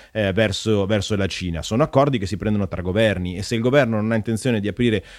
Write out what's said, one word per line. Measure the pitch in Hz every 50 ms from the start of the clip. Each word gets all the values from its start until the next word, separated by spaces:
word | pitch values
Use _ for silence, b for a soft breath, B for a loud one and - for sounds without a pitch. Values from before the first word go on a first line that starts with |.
| B B
eh, | B 110 101 98 92
verso, | 113 110 98 98 - - 113 107 101 98
verso | 98 110 101 - - 107
la | 98 98
Cina. | 95 - - 92 87 82 76
Sono | - - 107 127 160
accordi | 156 - 170 143 143 135
che | 101 98
si | 90 104
prendono | - 95 107 107 101 98
tra | 85 - 92
governi | 87 92 92 110 113 107 95 92 90 90 90
e | 98 101
se | - 120
il | 113
governo | 113 127 135 147 127 113 110
non | 104 107 113
ha | 113
intenzione | 110 104 117 110 104 - 127 117 104
di | 101
aprire, | 101 92 - 123 113 107 95 B B B